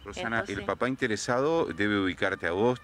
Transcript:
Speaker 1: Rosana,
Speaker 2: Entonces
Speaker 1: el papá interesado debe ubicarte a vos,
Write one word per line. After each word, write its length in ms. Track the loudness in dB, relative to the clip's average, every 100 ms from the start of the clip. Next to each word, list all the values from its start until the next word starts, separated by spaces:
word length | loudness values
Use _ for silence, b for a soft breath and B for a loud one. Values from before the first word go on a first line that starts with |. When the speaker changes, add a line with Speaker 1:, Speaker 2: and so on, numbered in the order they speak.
Speaker 1:
Rosana, 340 | -12 -8 -2 -2
Speaker 2:
Entonces 200 | -2 -4
Speaker 1:
el 60 |
papá 240 | -4 -2 -2
interesado 800 | 0 0 0 0 2 2 2 0
debe 340 | 0 2 2
ubicarte 460 | 0 0 -2 0 -2
a 40 |
vos, 280 | 2 2 0